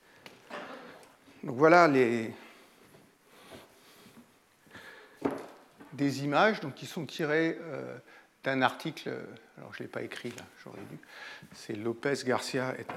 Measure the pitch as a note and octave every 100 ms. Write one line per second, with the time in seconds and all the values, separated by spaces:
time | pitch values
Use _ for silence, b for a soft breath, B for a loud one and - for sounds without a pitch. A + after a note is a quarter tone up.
0 | B B B B B B B B B B
1 | B - - - - B2 D#3 F3 E3+ C3+
2 | A#2+ A#2 A2+ - B B B B B B
3 | - _ _ - - - - - - -
4 | - - - _ _ _ - B B B
5 | B B - - - - - - - C3+
6 | C#3 C3 C#3+ C#3+ G#3 G#3 D3+ - C3+ -
7 | C#3+ - D3+ D#3 E3 - E3 C3 B2+ B2
8 | - B B _ - C3+ B2+ - E3 D3
9 | - B2+ - A2+ - - C3 A2 A#2+ A#2+
10 | A2+ - A#2+ - F#2 - - - G2+ -
11 | - B B B B - - G#2+ A2+ A#2
12 | C#3+ C3+ B2 A#2 - C3+ C3 B2+ -